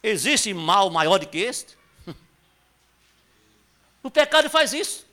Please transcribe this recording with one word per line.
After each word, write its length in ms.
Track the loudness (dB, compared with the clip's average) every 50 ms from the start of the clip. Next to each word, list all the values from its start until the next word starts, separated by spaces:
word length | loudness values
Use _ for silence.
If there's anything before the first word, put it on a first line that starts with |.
| -2
Existe 500 | -2 -4 -2 0 0 0 0 0 -2 -6
mal 360 | -6 0 2 2 4 2 2
maior 280 | 2 0 2 2 2 2
do 100 | 0 -4
que 100 | -6 -6
este? 400 | -6 -4 -6 -10 -12 -14 -20 _ _ _ _ _ -18
<laughs> 100 | -18 -18 -18 _ _ _ _ _ _ _ _ _ _ _ _ _ _ _ _ _ _ _ _ _ _ _ _ _ _ _ _ _ _ _ _ _ _ _ _ _
O 80 | -2
pecado 380 | 0 0 2 4 4 2 2 4
faz 200 | 2 2 2 2
isso. 320 | 0 -6 -6 -6 -8 -12 -16 _